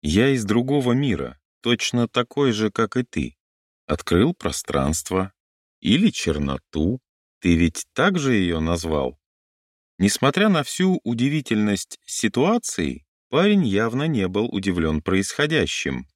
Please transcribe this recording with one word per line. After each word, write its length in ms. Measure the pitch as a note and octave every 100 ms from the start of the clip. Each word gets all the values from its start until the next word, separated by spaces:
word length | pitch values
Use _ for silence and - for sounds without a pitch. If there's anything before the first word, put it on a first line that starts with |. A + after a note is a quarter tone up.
«Я 260 | D2+ E2+ C3
из 140 | C3+
другого 480 | G#2 G#2+ B2+ C#3+ B2
мира, 460 | B2 C#3+ E2+ B1+ B1+ _ _
точно 480 | A#2 A#2+ - A#2+ A#2
такой 440 | - A#2+ - C#3
же, 180 | G#2+ G#2+
как 260 | - A2 -
и 60 |
ты. 340 | B2+ - B1+ - _ _ _ _ _
Открыл 480 | D2+ - E2+ B2
пространство. 1000 | F3 - C#2 - D2 C2+ D#2 - F#2 F#2+ _ _ _ _ _
Или 300 | - A#2+ G#3
черноту. 880 | - - D2+ C#2 C2+ _ D#2 D#2+ B2+ _ _ _ _
Ты 160 | F#2 E2+
ведь 300 | E2+ - -
так 260 | - E3 F3+
же 160 | C#3
ее 260 | A2+ F2+ E2
назвал?» 580 | D#2+ E2+ E2 D#2 C2 B1+ _ _ _ _ _ _ _ _
Несмотря 500 | G2 - C3 C#3+ G#3+
на 140 | F3
всю 380 | C#3+ - F#3 F#3
удивительность 960 | - A#2 C3 D3+ C3+ G#2+ G#2 G2+ - -
ситуации, 1000 | - - A2 G#2+ D3+ A#3 - - D#2+ B1+ _ _ _
парень 360 | C#3 G3 G#3 C#3+
явно 380 | G2 A2+ A#2+
не 240 | D#3 C#3 F#2+
был 180 | F#2+ A2+
удивлен 560 | G2+ F#2+ F2 D#2+ D#2
происходящим. 1040 | - F#2+ G2 - D3+ D#3 F2 - D2 B1+ B1+